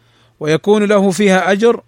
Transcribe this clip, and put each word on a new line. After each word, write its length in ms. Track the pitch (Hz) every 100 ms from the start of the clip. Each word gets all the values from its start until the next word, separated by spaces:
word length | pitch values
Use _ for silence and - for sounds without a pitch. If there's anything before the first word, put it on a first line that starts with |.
| _ _ _ -
ويكون 440 | 151 156 202 214
له 280 | 208 208 196
فيها 400 | 175 202 185 175
أجر؟" 300 | 202 233 220